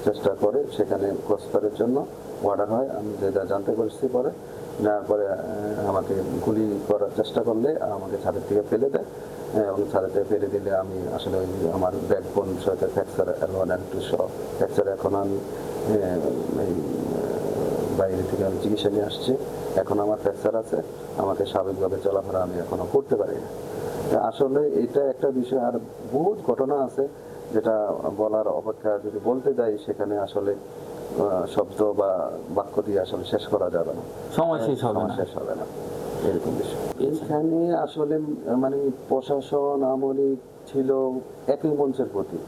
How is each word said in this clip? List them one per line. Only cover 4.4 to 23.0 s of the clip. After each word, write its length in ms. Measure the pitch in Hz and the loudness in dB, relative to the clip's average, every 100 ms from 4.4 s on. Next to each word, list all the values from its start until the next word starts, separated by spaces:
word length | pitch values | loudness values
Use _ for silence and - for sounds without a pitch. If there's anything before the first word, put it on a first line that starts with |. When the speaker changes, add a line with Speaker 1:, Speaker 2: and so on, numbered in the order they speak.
| - - - - | -12 -12 -10 0
Speaker 1:
নেওয়ার 220 | 107 104 98 | 2 2 2
পরে, 200 | 104 98 | 0 2
আহ, 100 | 92 95 101 104 107 101 | -2 -4 -4 -4 -2 0
আমাকে 260 | 98 90 98 92 90 107 | 0 0 -2 -2 -2 0
গুলি 340 | 107 110 101 - | 2 2 0 0
করার 220 | 104 101 - | 0 0 0
চেষ্টা 280 | 135 113 | 0 0
করলে 340 | 117 110 135 156 | 2 2 2 2
আমাকে 380 | - 101 95 98 | -2 -4 -4 -4
ছাদের 180 | 95 92 - | -2 -4 2
থেকে 120 | 101 104 | 2 4
ফেলে 200 | 110 135 | 2 2
দেয়, 140 | - | 0
আহ, 680 | - - - - - 107 101 | -4 -10 -12 -10 -2 0 2
এবং 140 | 98 101 | 2 2
ছাদের 180 | 98 92 | 2 2
থেকে 160 | 98 95 | 0 2
ফেলে 180 | 104 101 | 2 2
দিলে 280 | 101 98 95 | 0 0 0
আমি 320 | 95 92 92 | 0 -4 -4
আসলে 240 | 92 98 95 | -4 0 0
ওই 340 | 92 90 82 | 0 0 0
আমার 180 | 92 90 90 - | 2 0 0 2
ব্যাকবোন 460 | 98 90 101 98 90 - | 0 2 0 0 0 0
সহ 100 | 92 | 2
ফ্র্যাকচার 760 | - 98 92 - 90 85 78 | 2 0 -2 0 0 2 0
এল 60 | 95 | 0
ওয়ান 160 | 90 | 0
এল 80 | 90 - | 0 -2
টু 80 | - | -6
সহ 280 | - - 92 | -2 0 0
ফ্র্যাকচার। 600 | - - - 98 - 98 | -2 -8 -2 0 2 2
এখন 280 | 98 95 98 | 0 0 2
আমি, 240 | 98 98 | 0 -2
আহ, 540 | - - - - - | -4 -8 -6 -4 2
এই, 60 | 107 | 2
আহ, 2000 | 92 87 73 - - - 92 87 76 - - - - - - - - - - 98 | 2 0 0 -2 -2 0 0 0 -2 -2 -2 -2 -2 -2 0 0 0 0 0 2
বাইরে 260 | 95 92 92 | 2 2 0
থেকে 140 | 95 95 | 0 0
আমি 120 | 90 | 0
চিকিৎসা 260 | 101 104 101 | 0 2 2
নিয়ে 140 | 101 | 2
আসছি, 340 | 104 - - 135 - - - 95 | 0 -2 0 0 -2 -6 -2 0
এখন 240 | 95 101 | 2 2
আমার 180 | 104 107 | 2 2
ফ্র্যাকচার 380 | 101 - 107 110 | 0 2 2 2
আছে, 260 | 110 - - - - - | 0 -2 -4 -10 -10 -2
আমাকে 280 | 95 92 98 | 0 2 2
স্বাভাবিকভাবে 520 | 104 92 92 95 92 | 2 0 0 0 2
চলাফেরা 400 | 101 98 95 95 | 2 0 0 -2
আমি 160 | 90 90 | 0 -2
এখনো 280 | 87 92 87 | -2 -2 2
করতে 240 | 139 | 2